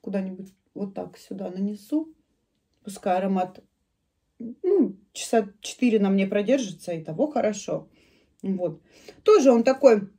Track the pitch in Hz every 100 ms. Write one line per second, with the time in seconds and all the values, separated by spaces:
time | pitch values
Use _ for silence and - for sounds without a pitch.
0 | - 196 190 185 190 _ _ - 202 190
1 | 180 - - 196 185 185 202 208 - 302
2 | 320 - _ _ _ _ _ _ 208 196
3 | 202 180 190 190 185 - _ _ _ _
4 | _ _ _ _ 233 - 370 392 208 -
5 | _ - - 233 202 _ - - 247 214
6 | 196 196 190 202 208 269 208 165 - 165
7 | 160 160 302 262 214 202 - 151 - _
8 | _ _ _ _ 196 180 175 160 _ -
9 | - - - 427 269 233 233 262 277 214
10 | 196